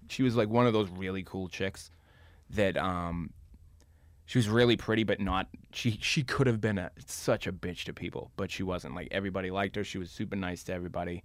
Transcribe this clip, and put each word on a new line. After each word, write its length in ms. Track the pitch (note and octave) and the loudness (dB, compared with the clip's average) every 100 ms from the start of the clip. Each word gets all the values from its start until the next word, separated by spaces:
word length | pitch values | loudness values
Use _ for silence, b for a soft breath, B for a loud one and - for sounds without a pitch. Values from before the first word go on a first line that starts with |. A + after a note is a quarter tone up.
| - | -12
she 140 | - | 0
was, 140 | C3 A#2 | 2 4
like, 120 | G#2+ | 4
one 180 | A#2 B2 | 6 6
of 60 | |
those 180 | A2 G2+ | 6 2
really 320 | F2+ F#2+ F#2+ | -2 -4 -4
cool 260 | F2+ F#2+ F#2 | -4 -6 -6
chicks 420 | - F#2+ - - b b b b b b | -2 -4 -4 -14 b b b b b b
that, 260 | G#2 G2 D#2 | 2 2 4
um, 560 | F2+ F2+ F2 E2+ E2 - - - - - b b b b - | 0 0 -2 -2 -6 -10 -20 -20 -20 -20 b b b b -2
she 120 | B2+ | 0
was 100 | G#2+ | 2
really 280 | A2+ A#2+ A2+ | 6 6 6
pretty, 260 | - A2 | 4 0
but 180 | G#2+ G2+ | 2 0
not, 280 | G2 F#2 F#2 - - | 0 0 -2 -8 -14
she, 260 | - B2+ G#2+ | -4 -2 -2
she 220 | - - | 0 0
could 240 | C3 - C3 | 0 2 4
have 140 | A2+ | 4
been 180 | A2 G2+ | 2 0
a, 120 | F2 - - | -2 -10 -12
such 400 | - - A2+ - | -6 0 0 0
a 60 | |
bitch 320 | F#2 F2+ E2+ | -6 -6 -6
to 80 | - | -8
people, 380 | - F2+ - - - | -8 -8 -8 -10 -6
but 140 | G2 | -6
she 120 | - | -4
wasn't. 320 | F#2 F2+ D#2+ | -2 -2 -4
Like, 140 | D#2 D#2 | -8 -4
everybody 400 | - G2 F#2+ F#2 | -2 -2 -2 -2
liked 260 | F#2 G2 G#2+ | -2 -2 -2
her. 80 | |
She 140 | G2+ F#2+ | -4 -6
was 120 | F2 | -8
super 260 | - G#2+ G2 | -6 -4 -2
nice 260 | F#2 F2 | -4 -6
to 80 | - | -6
everybody. 520 | F#2 F2 E2+ F2 F2 | -6 -4 -4 -4 -6